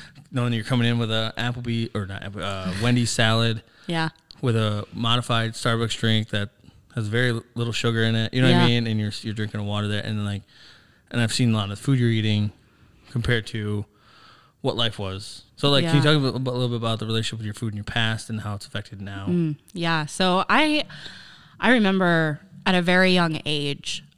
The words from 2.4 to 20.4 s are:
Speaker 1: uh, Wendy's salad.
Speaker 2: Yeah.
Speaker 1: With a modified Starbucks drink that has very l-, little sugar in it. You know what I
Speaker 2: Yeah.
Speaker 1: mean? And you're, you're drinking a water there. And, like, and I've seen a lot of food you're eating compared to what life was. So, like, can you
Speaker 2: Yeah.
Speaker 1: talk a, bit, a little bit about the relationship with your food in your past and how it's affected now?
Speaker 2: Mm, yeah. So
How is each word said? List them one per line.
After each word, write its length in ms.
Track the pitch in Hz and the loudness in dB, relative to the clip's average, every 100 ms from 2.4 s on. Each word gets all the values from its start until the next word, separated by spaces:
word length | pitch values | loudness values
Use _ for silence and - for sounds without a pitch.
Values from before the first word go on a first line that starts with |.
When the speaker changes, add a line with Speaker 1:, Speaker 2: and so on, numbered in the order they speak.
Speaker 1:
uh, 320 | 95 98 92 92 | -6 -6 -6 -2
Wendy's 280 | 117 123 117 | 2 2 2
salad. 520 | - 113 113 117 110 - _ - | 2 4 4 0 -2 -10 _ -6
Speaker 2:
Yeah. 240 | 165 160 - _ - | -4 -4 -6 _ -4
Speaker 1:
With 120 | 131 113 | 0 0
a 280 | 107 104 - | 0 -2 -8
modified 600 | - 117 120 123 117 113 | -4 0 0 0 -2 -2
Starbucks 420 | - 123 113 113 - | -2 -2 0 -2 0
drink 300 | 110 110 107 | 2 2 0
that 200 | 104 104 _ - - _ | -4 -6 _ -20 -20 _
has 120 | - 104 | -6 -2
very 220 | 117 123 | 2 2
l-, 120 | 117 - | 0 -6
little 180 | 120 117 | -6 -4
sugar 300 | 113 117 113 | -2 0 2
in 120 | 113 | 2
it. 200 | 113 110 | 2 0
You 80 | 127 | 4
know 60 | 127 | 6
what 80 | 123 | 6
I 40 | |
Speaker 2:
Yeah. 40 | 170 | 6
Speaker 1:
mean? 200 | 120 113 | 4 2
And 140 | 107 | 0
you're, 120 | 104 - | -2 -4
you're 100 | 117 | -8
drinking 260 | 107 107 107 | -6 -6 -4
a 40 | |
water 240 | 101 104 104 | -4 -2 -2
there. 140 | 104 | -4
And, 220 | - 107 104 | -4 -4 -4
like, 160 | 101 - - - - _ _ - | -6 -10 -20 -20 -20 _ _ -6
and 120 | - | -2
I've 100 | 113 | 0
seen 220 | - 120 | 2 2
a 20 | 110 | 2
lot 140 | 101 | -2
of 80 | 101 | -4
food 200 | - 131 | 0 2
you're 120 | 120 | 2
eating 420 | 113 107 104 104 - _ _ _ _ - | 2 2 2 0 -4 _ _ _ _ -8
compared 360 | 117 113 117 107 | -4 0 0 -2
to 380 | 113 104 104 - _ _ - - - _ _ | -6 -4 -4 -6 _ _ -20 -20 -20 _ _
what 160 | 135 113 | -4 0
life 220 | 117 - | -2 -2
was. 460 | 98 95 - - - - | -8 -8 -12 -16 -18 -2
So, 140 | 143 | 2
like, 140 | 139 127 | 2 4
can 80 | |
you 60 | 147 | 4
Speaker 2:
Yeah. 160 | 147 151 | 4 4
Speaker 1:
talk 160 | 135 | 2
a, 40 | 127 | -2
bit, 140 | 127 | -2
a 20 | |
little 140 | 123 123 | -2 -2
bit 80 | 120 | 0
about 220 | 113 110 | -2 -2
the 80 | 110 | -2
relationship 320 | 113 110 113 | -2 -2 -6
with 80 | 107 | -8
your 80 | |
food 180 | - 113 | -6 -6
in 40 | 104 | -6
your 60 | |
past 440 | 104 120 113 110 - | -4 -2 0 -2 -6
and 120 | 110 | -8
how 120 | 104 101 | -6 -8
it's 100 | - | -8
affected 340 | 107 - 98 | -12 -10 -14
now? 260 | 98 98 98 | -12 -8 -2
Speaker 2:
Mm, 260 | 175 160 151 _ | 0 0 -4 _
yeah. 320 | 175 165 160 151 | -6 -2 -2 -4
So 380 | - 185 185 | 0 2 2